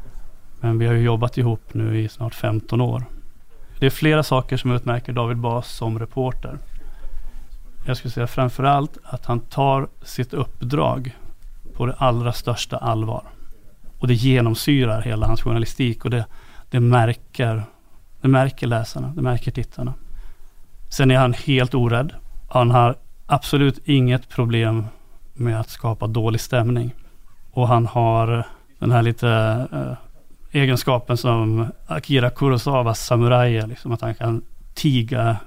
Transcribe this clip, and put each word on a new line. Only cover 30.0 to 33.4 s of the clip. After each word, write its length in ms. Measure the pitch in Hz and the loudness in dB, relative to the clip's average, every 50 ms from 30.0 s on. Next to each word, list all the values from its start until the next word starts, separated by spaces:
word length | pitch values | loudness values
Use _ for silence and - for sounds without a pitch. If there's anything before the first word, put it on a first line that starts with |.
| - - - - - - - - - - - 151 | -14 -18 -20 -20 -20 -20 -20 -18 -16 -4 0 2
egenskapen 560 | 139 131 131 120 - - 131 120 - - 123 | 2 4 2 2 2 2 0 0 2 0 -2
som 500 | 117 - 131 117 113 110 110 110 113 113 113 - - - | 0 2 2 2 4 4 2 2 2 0 -2 -4 -10 -8
Akira 440 | - 160 151 - - 143 131 120 123 | -6 -6 -6 -2 2 4 4 4 4
Kurosawas 760 | - - 139 139 131 120 - 147 139 131 120 117 110 - - | 2 2 2 2 2 2 2 2 2 2 2 2 0 -2 0
samurajer, 600 | - 127 117 117 120 127 123 | 0 2 4 6 6 6 6